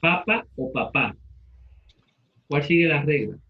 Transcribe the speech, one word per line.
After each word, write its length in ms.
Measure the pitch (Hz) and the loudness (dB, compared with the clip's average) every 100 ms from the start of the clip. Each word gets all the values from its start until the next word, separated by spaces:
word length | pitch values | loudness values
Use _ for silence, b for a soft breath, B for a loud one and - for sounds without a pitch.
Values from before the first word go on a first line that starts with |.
¿Papa 340 | 165 180 - 226 - - | 2 0 0 -2 -4 -8
o 100 | 170 - | -6 -4
papá? 300 | 110 139 113 - - - - - - - _ _ _ _ _ _ _ | -2 -2 -2 -6 -20 -20 -20 -20 -20 -20 _ _ _ _ _ _ _
¿Cuál 160 | 147 | -2
sigue 240 | 143 170 165 | 2 4 4
la 140 | 147 | 2
regla? 360 | 143 147 107 - | 2 0 -2 -8